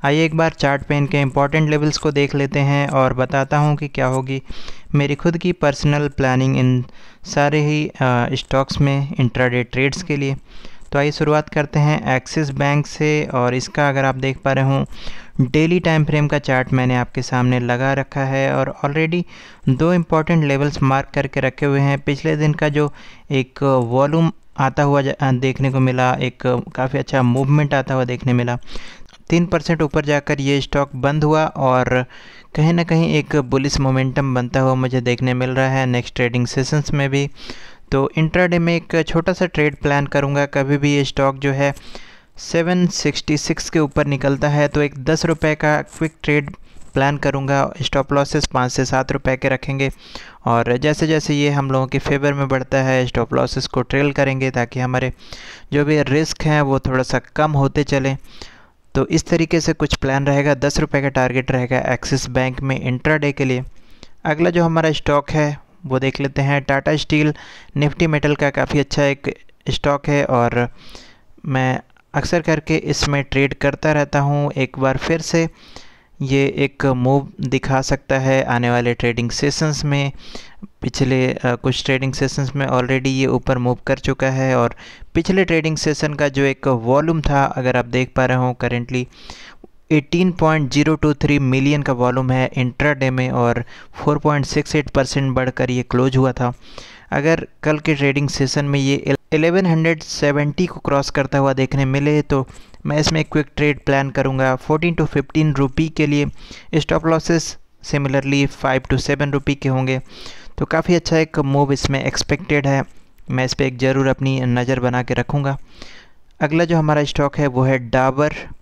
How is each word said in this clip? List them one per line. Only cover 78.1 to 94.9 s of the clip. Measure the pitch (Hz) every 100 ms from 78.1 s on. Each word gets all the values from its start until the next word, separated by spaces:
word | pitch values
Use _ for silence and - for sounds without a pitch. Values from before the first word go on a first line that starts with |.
| 135
है | 131 135
आने | 131 120 120
वाले | 120 120
ट्रेडिंग | 120 123 117 117
सेशंस | - 143 139 156 143
में। | 147 143 139 - - - - - - _
पिछले, | - - 135 131 127
अ, | 131 127
कुछ | 120 135 127
ट्रेडिंग | - 131 135
सेशंस | 131 135 - 139 139
में | 135
already | 127 123 131 131
ये | 131 131
ऊपर | 123 - 127
मूव | 123 120 -
कर | 135
चुका | - 135 135
है | 131 131 127
और | 120 - - - -
पिछले | - 165 190
ट्रेडिंग | 180 165 156 156
सेशन | - 147 151
का | 147 147
जो | 135
एक | 139 135 -
वॉल्यूम | 123 113 135 156 165
था, | 147 143
अगर | 135 - 127 123
आप |
देख | 120 123 127 -
पा | 127
रहे | 127
हो, | 127 123
currently | 120 123 120 127 127 - - - - - - - _
एटीन | 151 143 175 185
पॉइंट | 180 160 156 139
ज़ीरो | 139 147
टू | 156 156
थ्री | 147 147 143
मिलियन | 135 131 135 147
का | 143
वॉल्यूम | 127 123 123 131
है | 127 127 -
इंट्राडे | 127 117 143 143 135
में | 127 127
और | 127 120 117 117 - -
फ़ोर | - - 147
पॉइंट | 151 147 131
सिक्स | - 147 156
एट | 143